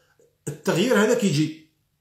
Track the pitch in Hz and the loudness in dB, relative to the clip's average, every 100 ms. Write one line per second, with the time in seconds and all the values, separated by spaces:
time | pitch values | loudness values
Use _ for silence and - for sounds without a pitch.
0 | _ _ _ _ - - 190 160 247 202 | _ _ _ _ -16 -8 -4 -2 2 2
1 | 226 226 196 143 151 - _ _ _ _ | 2 2 0 0 -2 -6 _ _ _ _